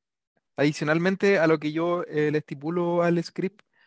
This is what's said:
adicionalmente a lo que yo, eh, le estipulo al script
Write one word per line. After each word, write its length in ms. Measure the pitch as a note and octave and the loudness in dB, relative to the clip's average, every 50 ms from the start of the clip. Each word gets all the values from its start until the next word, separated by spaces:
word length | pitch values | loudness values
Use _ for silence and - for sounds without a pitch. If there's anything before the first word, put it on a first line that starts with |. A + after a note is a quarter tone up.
| _ _ _ _ _ _ _ _ _ _ _ | _ _ _ _ _ _ _ _ _ _ _
adicionalmente 800 | - C#3 D3+ D3+ - D#3+ D3 D#3 E3 E3+ F#3+ G3 F#3+ G#3 G3 G3 E3 | 0 0 0 0 0 0 0 0 2 2 0 0 2 2 2 4 4
a 80 | D#3+ | 4
lo 140 | D#3+ D#3+ D3+ | 2 2 2
que 120 | D3+ D3+ | 0 -4
yo, 320 | D3+ D#3+ E3 F3 F3 F3+ E3+ | -4 -2 -2 -2 -2 -4 -4
eh, 260 | - - D3+ D3+ D3+ | -4 -2 -2 0 0
le 80 | D3 D3+ | 0 -2
estipulo 640 | - - D#3 C3+ C#3 D#3 E3+ F3 F3 F3 F3 F3 E3+ | -4 -6 -12 -10 -6 -4 -4 -2 -2 0 0 2 2
al 200 | E3+ E3+ E3+ E3+ | 2 2 0 -2
script 380 | - - - F#3 F#3+ - _ _ _ _ _ _ | -4 -6 -6 -6 -6 -6 _ _ _ _ _ _